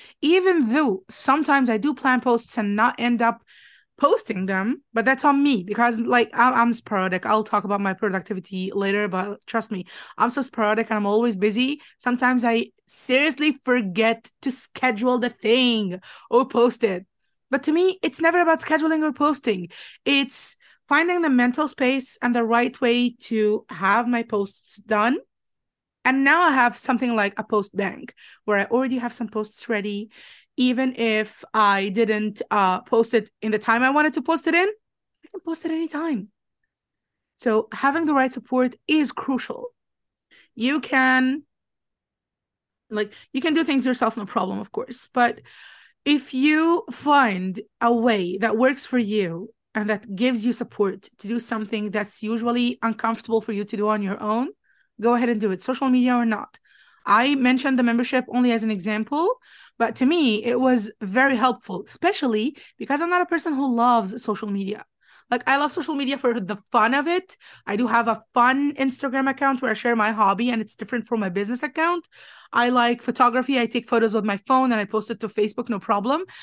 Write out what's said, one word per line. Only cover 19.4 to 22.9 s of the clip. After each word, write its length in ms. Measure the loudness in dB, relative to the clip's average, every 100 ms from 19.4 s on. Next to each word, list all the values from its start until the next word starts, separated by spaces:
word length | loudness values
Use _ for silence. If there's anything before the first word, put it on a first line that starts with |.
| -2 -4 -6 -14 -20 -8 0
It's 520 | 0 0 -6 -10 -12 _ _ -2
finding 340 | 0 2 2
the 80 | 2
mental 380 | 4 2 0 -2
space 500 | 0 0 0 -4 -4
and 160 | -2 0
the 80 |
right 360 | 2 2 0 0
way 300 | 0